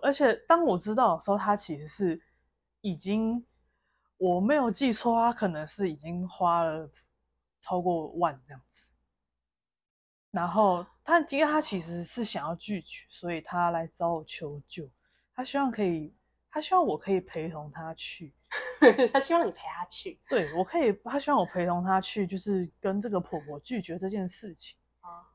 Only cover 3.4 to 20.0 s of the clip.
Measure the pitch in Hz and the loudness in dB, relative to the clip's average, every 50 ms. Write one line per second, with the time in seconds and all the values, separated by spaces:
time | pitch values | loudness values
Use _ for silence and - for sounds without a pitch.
3.4 | 240 _ _ _ _ _ _ _ _ _ _ _ _ _ _ - 185 180 180 180 | -6 _ _ _ _ _ _ _ _ _ _ _ _ _ _ -2 0 2 2 2
4.4 | 196 226 294 302 262 226 190 - 277 254 220 - - 240 233 233 226 240 233 - | 4 4 4 4 2 0 0 2 2 0 0 2 0 2 2 4 4 2 2 2
5.4 | 220 185 160 151 156 151 - - 196 180 156 143 147 160 170 180 180 175 - - | -2 -2 -2 -4 -8 -10 -6 -4 -2 -2 -2 -4 -8 -8 -6 -6 -6 -8 -4 0
6.4 | 185 170 170 170 165 160 156 160 160 156 _ _ _ _ _ _ _ _ _ _ | 2 2 4 4 2 0 -2 -4 -8 -10 _ _ _ _ _ _ _ _ _ _
7.4 | _ _ _ _ - - 185 180 175 180 175 165 156 - - 170 175 160 139 131 | _ _ _ _ -8 -4 -4 -2 0 0 0 0 -2 -4 -4 -2 -2 -2 -2 -4
8.4 | _ - 139 131 _ _ _ - - _ _ _ _ _ _ _ _ _ _ _ | _ -20 -20 -20 _ _ _ -20 -20 _ _ _ _ _ _ _ _ _ _ _
9.4 | _ _ _ _ _ _ _ _ _ _ _ _ _ _ _ _ _ _ - 180 | _ _ _ _ _ _ _ _ _ _ _ _ _ _ _ _ _ _ -6 -4
10.4 | 170 175 170 214 214 196 180 175 196 - _ _ - - 330 339 302 - 277 277 | -4 0 2 4 4 4 4 2 -2 -8 _ _ -2 2 4 4 4 2 0 2
11.4 | 311 294 302 311 302 - 202 185 160 165 170 175 175 - - 240 226 - - 160 | 2 4 2 0 0 0 -4 -4 -4 -4 -8 -8 -8 -8 -6 -6 -4 -4 -4 -6
12.4 | 139 156 170 165 - - 208 175 - - - - - _ - - - 175 170 160 | -6 -6 -8 -8 -8 -6 -6 -6 -8 -10 -18 -20 -20 _ -20 -10 -8 -6 -6 -6
13.4 | 156 - - 175 175 170 170 165 165 165 _ - 175 170 170 160 156 - - - | -6 -4 -2 0 0 2 0 0 -4 -6 _ -2 -2 0 0 -2 -4 -8 -12 -10
14.4 | 165 143 147 143 - _ - 175 151 127 _ _ _ _ _ _ _ _ - - | -10 -10 -10 -12 -14 _ -14 -14 -14 -14 _ _ _ _ _ _ _ _ -10 -10
15.4 | 262 - - 277 277 254 214 208 208 180 170 160 151 151 _ _ _ _ _ _ | -8 -4 -2 0 0 0 0 0 0 0 0 -2 -4 -8 _ _ _ _ _ _
16.4 | _ _ - 302 302 - 370 370 320 220 151 156 - 196 196 180 180 - - 170 | _ _ -6 -6 -2 2 4 4 4 4 0 -2 -2 0 0 0 0 -4 -10 -8
17.4 | 156 170 160 151 151 147 143 165 160 160 165 - - - - - 170 143 _ _ | -8 -8 -8 -10 -12 -14 -12 -12 -12 -12 -12 -12 -14 -14 -14 -14 -16 -18 _ _
18.4 | _ - - 494 508 508 508 - 302 240 - - 254 226 - 269 269 - 330 339 | _ -10 -10 -8 -8 -8 2 8 8 8 10 8 4 4 4 2 2 2 2 2
19.4 | 311 202 - - - - - - 185 - - - | 2 0 -2 -6 -12 -14 -10 -10 -10 -10 -12 -12